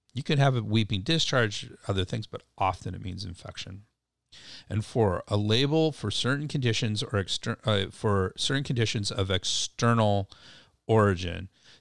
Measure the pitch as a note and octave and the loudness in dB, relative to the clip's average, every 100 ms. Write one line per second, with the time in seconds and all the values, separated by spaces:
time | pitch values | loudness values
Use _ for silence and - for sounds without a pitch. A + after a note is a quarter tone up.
0 | _ - - C#3+ C#3 B2 G#2 G#2+ G#2 G2+ | _ -8 0 2 4 2 2 2 2 -2
1 | A2 D#3+ - C3 G#2+ - - - - F#2+ | 0 0 2 2 0 -2 -12 -10 -4 -2
2 | F2+ A#2 - - - - F#2+ F#2 - F#2+ | -2 -4 -8 -14 -16 -2 -2 0 -8 -10
3 | G2 F2+ G2 F2 F#2+ - - G2 - _ | -10 -10 -12 -12 -14 -14 -14 -16 -20 _
4 | _ _ _ - - - - G#2 - B2 | _ _ _ -20 -20 -20 -6 -4 -2 2
5 | G#2 F2 - G#2 G#2 A#2 C#3+ D#3+ D#3+ - | 2 2 0 0 2 2 4 2 2 0
6 | G#2+ - A#2+ C#3+ D3 D3+ A#2+ G#2+ A2+ G#2+ | -4 -2 -2 -2 -2 -2 0 0 -2 -2
7 | A2+ G#2 F2+ - A#2+ A2+ A2 G2+ F#2 - | -2 -2 -2 -4 -4 -4 0 0 -2 -4
8 | A2 G2 F#2 - - C3+ C#3 B2 A2 A2+ | 0 2 0 -2 -2 -2 -2 0 0 0
9 | G2+ - F#2+ F#2 - - - - A#2 A#2 | -2 -2 0 0 0 -2 -4 0 2 4
10 | G#2+ G2+ G2 - - - - _ - A2+ | 4 2 0 -10 -20 -20 -20 _ 2 4
11 | G2+ F2+ F2+ F2 F#2 _ - - | 6 2 -4 -8 -12 _ -20 -12